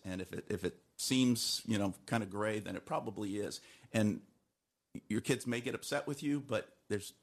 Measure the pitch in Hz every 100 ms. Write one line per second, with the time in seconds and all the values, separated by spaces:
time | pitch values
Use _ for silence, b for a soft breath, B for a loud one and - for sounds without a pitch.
0 | 98 92 90 - - 98 90 - _ -
1 | - 131 127 113 - - - 107 98 -
2 | - 117 98 101 107 107 95 92 - 156
3 | 117 101 104 101 101 - B B B 113
4 | 104 - - _ _ _ _ _ _ -
5 | - 107 127 123 120 120 123 113 - 143
6 | - 139 147 143 120 107 - _ - 104
7 | - -